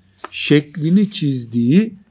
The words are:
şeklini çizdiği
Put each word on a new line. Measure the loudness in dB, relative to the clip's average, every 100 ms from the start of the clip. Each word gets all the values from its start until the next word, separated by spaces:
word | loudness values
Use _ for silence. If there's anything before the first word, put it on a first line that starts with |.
| _ _ -18
şeklini | -10 2 2 0 -6 0 0 0
çizdiği | -2 -4 -4 -4 -2 2 2 0 -8 _